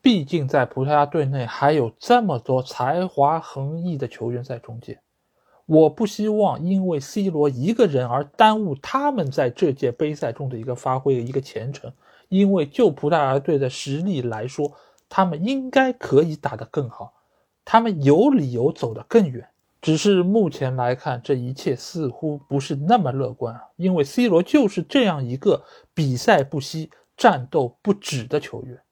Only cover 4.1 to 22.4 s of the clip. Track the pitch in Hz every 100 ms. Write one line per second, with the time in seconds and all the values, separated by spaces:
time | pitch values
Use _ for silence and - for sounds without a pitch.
4.1 | - 117 120 127 120 - 117 - 110 _
5.1 | _ _ _ _ _ - 156 156 156 208
6.1 | - 214 214 196 127 170 190 185 151 135
7.1 | 220 190 156 147 123 151 233 214 139 123
8.1 | 127 143 - 220 220 202 135 - 269 285
9.1 | 262 143 147 131 117 170 131 127 117 151
10.1 | 151 127 117 135 120 123 123 135 131 143
11.1 | 127 120 135 135 - 123 139 127 - _
12.1 | _ _ 190 196 196 143 - 220 135 151
13.1 | 165 135 139 139 147 131 - 139 139 185
14.1 | 156 120 110 120 - 143 - _ _ _
15.1 | - 185 156 202 269 262 269 262 247 -
16.1 | 139 165 156 - 110 117 - 123 - -
17.1 | _ _ _ _ _ - 226 233 170 139
18.1 | 151 262 262 139 120 135 165 123 110 -
19.1 | 233 175 127 - _ _ _ - 156 202
20.1 | 190 180 220 180 - 131 131 123 127 156
21.1 | 123 - 131 123 135 - 123 - 170 143
22.1 | - 156 147